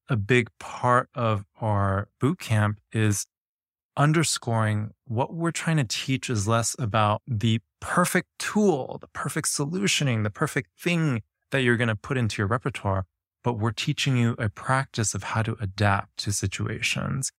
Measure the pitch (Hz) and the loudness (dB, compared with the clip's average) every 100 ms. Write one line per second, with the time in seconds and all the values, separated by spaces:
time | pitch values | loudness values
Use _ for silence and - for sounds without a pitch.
0 | - 120 101 123 - - - - 123 123 | -2 -2 4 4 2 -6 -14 -2 2 2
1 | - - 117 104 98 - 110 101 98 98 | 2 -2 0 0 -4 -6 -2 0 2 0
2 | 101 - 127 185 - 107 104 104 _ 113 | -4 -2 -2 -2 0 2 2 -2 _ 0
3 | 110 101 - _ _ _ _ _ _ - | 2 0 -4 _ _ _ _ _ _ 2
4 | 147 156 156 - - 113 107 107 107 - | 4 4 2 -2 0 2 2 0 -2 -10
5 | - 113 139 165 165 160 - 160 117 - | -6 -2 -2 -2 -4 -2 0 0 0 -4
6 | - 131 - 113 98 113 113 - 123 110 | -2 -2 -2 -2 2 2 0 -2 -2 2
7 | 107 107 - 113 117 113 _ - - - | 2 2 -2 0 2 0 _ -14 -2 0
8 | 180 180 - - - 208 208 147 - - | 2 2 -2 -8 -4 2 2 2 -2 -10
9 | - - 147 120 - - 147 180 196 - | -12 -8 -6 -4 -2 -2 -2 -2 0 2
10 | 143 113 104 - 151 - - - 175 175 | 2 2 0 -2 -2 -2 -6 -4 0 2
11 | 160 117 - _ - 139 123 117 120 107 | 2 0 -6 _ -4 0 2 2 2 -2
12 | - 131 110 - 98 117 95 - 101 95 | -2 -2 -2 0 -2 0 -4 -4 -2 -2
13 | 92 _ _ _ 120 110 113 110 - 143 | -4 _ _ _ -4 -2 -2 -2 -4 -2
14 | - 127 117 127 113 - - 131 135 - | 2 2 2 0 -4 -4 -2 0 0 -2
15 | 110 101 - 110 113 110 95 95 104 98 | -2 -2 -4 -2 -2 -4 -6 0 2 2
16 | - - - 101 95 - 104 - - - | -2 -8 -4 -2 -4 -4 -6 -4 -4 -2
17 | - 139 131 | -4 -4 -6